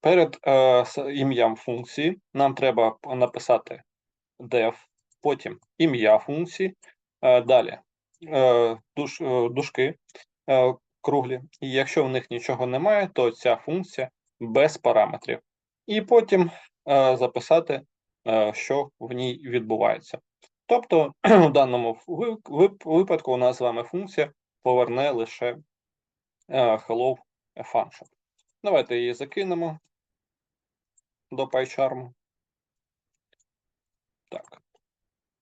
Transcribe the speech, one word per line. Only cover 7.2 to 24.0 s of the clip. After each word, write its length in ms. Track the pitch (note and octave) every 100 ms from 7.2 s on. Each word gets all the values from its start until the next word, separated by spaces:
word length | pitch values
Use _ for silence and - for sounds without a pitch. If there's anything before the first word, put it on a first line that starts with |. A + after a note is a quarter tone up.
е, 200 | C3 B2
далі, 360 | A#2+ B2+ A2+ - _ _ _ _ D#3+
е, 500 | C#3+ B2+ A#2+ A#2 A2+ _ -
душ-, 260 | D3 -
е, 280 | C#3+ B2+ A#2+
дужки, 460 | B2 D3 - C3 - _ - - _ -
е, 260 | C3 B2+ B2+ _ _
круглі. 400 | - C#3+ B2+ C3 C#3 -
І 120 | C#3
якщо 320 | C3 - E3
в 60 | C3
них 220 | C3 -
нічого 340 | A#2+ - B2 B2+
немає, 440 | C3 G3 G#3 F#3+
то 180 | - A#2+
ця 240 | A2+ - F#3+
функція 540 | - F3 F3+ - - _ _ -
без 380 | A#2 C3 D3+ -
параметрів. 640 | A#2+ G#2+ G2+ - - A#2+ _ _ _ _ -
І 140 | G#3+
потім, 500 | G3 A#3 A3 F#3+ E3+ - - _ -
е, 280 | C#3 C3 B2+
записати, 640 | B2 B2 - E3 E3 C#3 - _ _ _ A#2
е, 260 | A2 G#2+
що 360 | G#2+ - C#3 C#3+ -
в 120 | A#2
ній 300 | B2 B2+ C#3+
відбувається. 760 | C3+ B2 A2 A2 G#2+ - - - _ _ _ _ -
Тобто, 480 | A#3+ - E3+ C#3+ -
<clears throat> 60 |
в 260 | G3 G#3 D#3
даному 440 | C#3 C3 B2 A#2
в-, 100 | A2+ -
ви-, 300 | D#3 A#3 A3 -
вип-, 400 | C#3+ G3 G3 D#3+
випадку 480 | D#3+ G3 E3+ -
у 40 | B2+
нас 200 | B2 B2+
з 40 |
вами 220 | B2 A#2
функція 480 | A#2+ F3